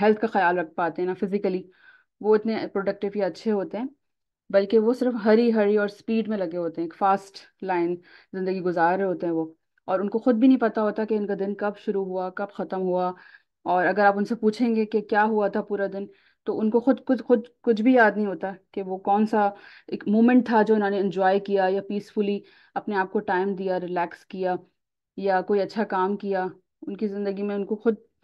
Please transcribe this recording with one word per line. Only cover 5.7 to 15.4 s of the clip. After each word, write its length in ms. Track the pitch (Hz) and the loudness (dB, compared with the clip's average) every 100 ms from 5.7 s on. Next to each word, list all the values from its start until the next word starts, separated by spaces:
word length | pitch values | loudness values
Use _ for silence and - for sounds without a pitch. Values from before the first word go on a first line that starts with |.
| 208 | 2
اور 100 | 208 | 0
اسپیڈ 400 | - - 226 214 | -6 -4 -2 -2
میں 100 | 208 | -4
لگے 200 | 170 175 | -4 -4
ہوتے 240 | 170 165 | -6 -6
ہیں، 40 | 165 | -8
ایک 100 | - | 0
فاسٹ 400 | 196 196 - - - - | 2 0 -2 -20 -20 -12
لائن 340 | 190 180 170 175 _ - - | -4 -2 -2 -4 _ -20 -12
زندگی 280 | 190 190 190 | -6 -4 -2
گزار 360 | 180 175 170 190 | -2 2 2 2
رہے 80 | 196 | 0
ہوتے 200 | 170 175 | -2 -2
ہیں 80 | |
وہ، 200 | 160 160 - _ _ - | -4 -4 -10 _ _ -4
اور 140 | 190 | -2
ان 100 | 202 | -2
کو 100 | 226 | 0
خود 160 | 262 226 | 2 4
بھی 120 | 262 | 6
نہیں 120 | 254 | 6
پتا 220 | 226 220 | 2 0
ہوتا 240 | 214 208 214 | -2 -2 -2
کہ 100 | 214 | -2
ان 120 | 202 | -2
کا 60 | 190 | -4
دن 160 | 196 202 | -4 -4
کب 160 | 208 202 | -6 -6
شروع 280 | - 196 190 | -4 -4 -2
ہوا، 240 | 185 185 | -4 -6
کب 180 | 185 202 | -6 -10
ختم 280 | - 175 190 | -8 -6 -4
ہوا، 300 | 185 180 180 180 - - _ _ | -2 0 -2 -6 -18 -20 _ _
اور 220 | - 180 170 | -2 0 2
اگر 200 | 190 202 | 4 4
آپ 120 | 202 | 4
ان 80 | 202 | -2
سے 100 | 233 | 0
پوچھیں 400 | 214 214 247 220 | 0 2 0 0
گے 100 | 214 | 0
کہ 160 | 220 | -2
کیا 220 | 208 208 | 0 0
ہوا 240 | 214 214 | 2 2